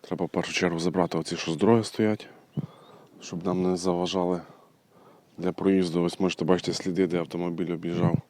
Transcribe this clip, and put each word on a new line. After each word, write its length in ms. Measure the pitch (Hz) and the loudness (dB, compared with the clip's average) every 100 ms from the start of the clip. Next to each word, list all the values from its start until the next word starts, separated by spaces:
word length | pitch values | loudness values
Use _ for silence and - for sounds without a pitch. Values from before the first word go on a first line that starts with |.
Треба 260 | - 80 87 | -8 -4 -2
в 20 | |
першу 240 | - - | -2 -2
чергу 260 | - 90 82 | 0 0 2
забрати 400 | 87 85 87 85 | 0 2 0 0
оці, 180 | 80 85 | -4 -6
що 160 | - | -4
з 40 | 80 | 0
дороги 280 | 104 117 | 4 4
стоять, 440 | 110 - 110 107 - - _ - - - - - - - | 2 0 0 0 -6 -20 _ -10 -10 -14 -20 -20 -20 -20
щоб 240 | - 90 90 | -12 -6 -2
нам 160 | 92 | 0
не 140 | 92 92 | 0 0
заважали 640 | 92 87 87 92 90 90 - - _ _ _ _ - - _ - | 0 0 0 0 0 -2 -6 -20 _ _ _ _ -20 -20 _ -6
для 140 | 87 | -4
проїзду. 500 | 85 92 95 90 85 | 0 4 4 4 2
Ось 180 | 85 - | 0 0
можете 240 | 95 - | -2 0
бачити 280 | 80 92 - | 2 2 2
сліди, 340 | 85 - 87 92 | -4 -4 0 0
де 120 | 87 | 0
автомобіль 540 | 82 87 87 85 85 | -4 -4 -4 -4 -4
об'їжджав. 460 | 85 85 85 85 82 - | -4 -4 0 2 0 -4